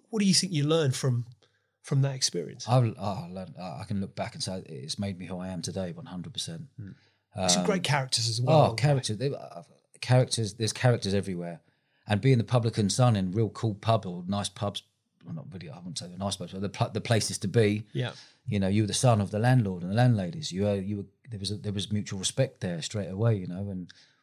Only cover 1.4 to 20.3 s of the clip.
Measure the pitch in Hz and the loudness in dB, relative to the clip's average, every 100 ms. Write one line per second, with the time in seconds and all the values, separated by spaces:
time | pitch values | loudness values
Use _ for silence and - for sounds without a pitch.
1.4 | _ _ _ _ - 139 139 135 - - | _ _ _ _ -2 0 0 0 -2 -2
2.4 | - 120 - 131 113 - 98 95 85 92 | -6 -8 2 4 4 0 -4 -6 -8 -10
3.4 | 92 - 90 69 - 98 98 - 98 - | -12 -10 -8 -8 -6 -4 -4 -6 -8 -6
4.4 | - 92 - 71 69 - 101 90 87 90 | -6 -8 -10 -12 -8 -6 -6 -6 -8 -8
5.4 | 92 90 87 92 90 82 80 90 82 - | -8 -6 -6 -6 -6 -8 -12 -12 -10 -8
6.4 | - 85 85 - 98 - _ _ _ - | -8 -10 -12 -14 -16 -16 _ _ _ -4
7.4 | 92 90 90 190 - 143 131 - 117 113 | 0 2 2 0 2 0 0 -2 -2 0
8.4 | 127 156 107 113 151 139 - 104 135 - | 4 6 6 4 2 2 0 -2 -4 -4
9.4 | - 85 - _ _ _ - 127 127 - | -10 -16 -18 _ _ _ 4 4 4 0
10.4 | 107 95 110 - 123 117 98 98 95 87 | -4 -2 -2 2 4 4 2 0 0 -4
11.4 | 87 82 _ _ _ _ - 104 135 123 | -6 -10 _ _ _ _ 0 4 6 4
12.4 | 107 123 113 117 101 - 123 104 92 101 | 4 2 2 2 2 4 4 4 2 0
13.4 | 104 - 117 98 113 110 95 87 90 101 | 0 0 -4 0 2 2 0 -8 -4 -4
14.4 | 101 - 101 - - _ _ _ - 80 | -4 -4 -4 -4 -12 _ _ _ -14 -12
15.4 | - - 78 - 90 - 87 90 98 - | -12 -14 -14 -14 -12 -10 -10 -4 -4 -4
16.4 | 87 92 98 - 110 107 - 110 - 101 | -8 -6 -6 -2 -2 -2 0 2 0 -2
17.4 | 95 117 104 104 - 135 123 - - _ | 0 4 4 2 -4 -6 -6 -8 -18 _
18.4 | - 104 95 104 104 - 127 107 95 104 | -4 0 2 4 2 4 4 4 2 2
19.4 | 120 127 101 90 87 107 127 110 90 | 4 4 4 -2 -2 4 4 4 0